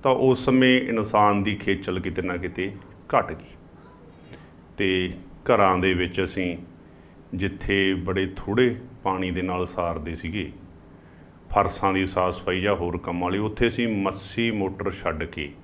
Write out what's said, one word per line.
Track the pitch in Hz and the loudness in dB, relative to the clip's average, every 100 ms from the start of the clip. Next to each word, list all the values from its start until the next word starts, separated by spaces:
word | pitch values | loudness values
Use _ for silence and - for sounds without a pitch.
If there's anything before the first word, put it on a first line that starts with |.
ਤਾਂ | 135 | 4
ਉਸ | 127 131 127 - | 4 4 4 4
ਸਮੇਂ | 127 127 127 | 6 6 6
ਇਨਸਾਨ | 127 113 101 104 104 101 | 2 -2 2 6 6 4
ਦੀ | 101 101 | 0 -2
ਖੇਚਲ | - 95 - 92 | -2 -2 -2 -4
ਕਿਤੇ | 92 92 | -4 -4
ਨਾ | 92 90 | -4 -4
ਕਿਤੇ | 90 90 95 98 - - - 131 | -6 -4 -6 -6 -18 -20 0 0
ਘੱਟ | - | 2
ਗਈ | - - - - - - - - - - - - - - - | -8 -14 -20 -20 -20 -20 -20 -20 -20 -20 -20 -20 -20 -20 -2
ਤੇ | 101 92 90 - - - - | 2 2 0 -6 -14 -12 2
ਘਰਾਂ | 117 98 90 | 6 6 6
ਦੇ | 92 | 2
ਵਿੱਚ | 90 90 95 | 2 0 -2
ਅਸੀਂ | 92 - 90 87 - - - - - - - 85 | -4 -2 -4 -6 -14 -20 -20 -20 -20 -20 -10 -4
ਜਿੱਥੇ | 95 98 - 98 95 | -4 -4 0 2 2
ਬੜੇ | 95 90 95 95 95 | 0 -2 -2 -2 -6
ਥੋੜ੍ਹੇ | - 107 123 123 - - | -4 2 2 2 -10 -8
ਪਾਣੀ | 101 92 92 | -4 -2 -2
ਦੇ | 87 | -4
ਨਾਲ | 92 90 90 | -2 -2 -4
ਸਾਰਦੇ | - 87 80 78 | -2 -4 -4 -6
ਸੀਗੇ, | 82 85 101 76 - - - - - - - - - - | -8 -6 -6 -8 -10 -20 -20 -20 -20 -20 -20 -20 -20 -2
ਫਰਸ਼ਾਂ | - 98 - 98 | 2 2 0 0
ਦੀ | 95 92 | 2 0
ਸਾਫ਼ | 95 90 87 | 0 0 -2
ਸਫਾਈ | - 92 | -4 -2
ਜਾਂ | 98 95 | 0 -2
ਹੋਰ | 87 87 | -2 -6
ਕੰਮ | 95 87 | -6 -4
ਵਾਲੀ, | 90 98 | -2 -2
ਉੱਥੇ | 107 104 120 | -4 0 -2
ਅਸੀਂ | 117 120 104 | 0 -2 0
ਮੱਸੀ | 95 98 - - 117 | -2 -4 -6 -2 -2
ਮੋਟਰ | 107 98 92 98 | -2 -4 -4 -6
ਛੱਡ | 87 90 78 | -4 -4 -4
ਕੇ | 82 - 71 - | -8 -8 -10 -12